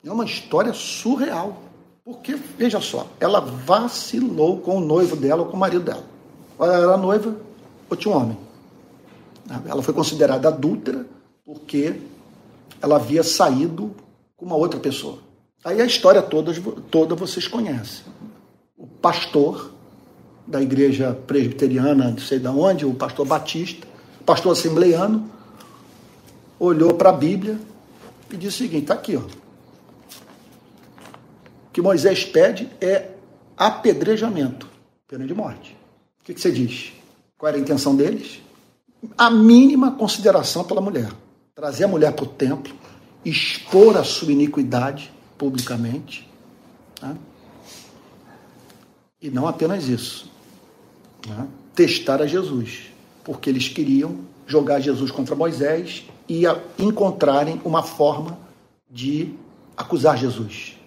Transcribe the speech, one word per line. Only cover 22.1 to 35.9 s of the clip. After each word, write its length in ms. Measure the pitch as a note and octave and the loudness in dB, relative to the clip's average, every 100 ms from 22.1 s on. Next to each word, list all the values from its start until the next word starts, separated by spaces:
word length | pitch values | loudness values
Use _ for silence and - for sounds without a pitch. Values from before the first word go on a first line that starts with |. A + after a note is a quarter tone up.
não 80 | A2+ | -2
sei 200 | - C3+ | -4 -2
de 80 | B2+ | 0
onde, 380 | C#3 F#3+ F3 C#3+ | 2 2 2 -2
o 80 | |
pastor 340 | B2+ B2+ - C3+ | -4 -6 -4 -2
batista, 580 | D3+ D3+ E3 F#3 - - - - - - | -2 -2 -8 -8 -12 -20 -20 -20 -6 0
pastor 280 | D#3 F#3 | 2 2
assembleiano, 760 | E3 E3 D#3+ F3+ E3 G3+ A3 - - - - - - - - - - - - - - | 0 0 4 4 4 2 0 -4 -16 -20 -20 -20 -20 -20 -20 -20 -20 -20 -20 -20 -2
olhou 340 | F3+ D#3 E3+ | 0 4 4
pra 180 | - - | 6 6
Bíblia 480 | B2 D3+ F#3+ G3+ G#3+ - - - - - - - | 6 0 0 -4 -8 -10 -20 -20 -20 -20 -20 -16
e 60 | F#3 | -12
disse 260 | G3 - | -10 -6
o 40 | A#3+ | -4
seguinte, 180 | D#3+ - | -4 -2
tá 80 | |
aqui, 240 | - - C#3 | -4 -2 -6
ó. 40 | - - - - - - - - _ - - - - - _ _ - - - - - - - - - | -6 -18 -20 -20 -20 -20 -20 -20 _ -20 -20 -20 -20 -20 _ _ -20 -20 -20 -20 -20 -20 -20 -20 -8
O 40 | |
que 100 | - | -2
Moisés 420 | G3 F3+ A2+ F#2+ - | 2 4 2 0 0
pede 420 | D#3 F#3+ G#3 B3 - | 4 4 2 -10 -4
é 300 | F#3 G3 - - - - _ - | -2 -2 -4 -20 -20 -20 _ -2
apedrejamento, 1120 | G#3 - A3+ D3 E3 G#3+ A3+ F3+ C3 B2+ - _ _ _ _ | -2 2 0 2 0 0 -2 -2 -4 -6 -18 _ _ _ _
pena 180 | C3 C3+ | -12 -10
de 80 | |
morte. 440 | F#3+ F3 F#2+ - - _ | -8 -8 -12 -20 -20 _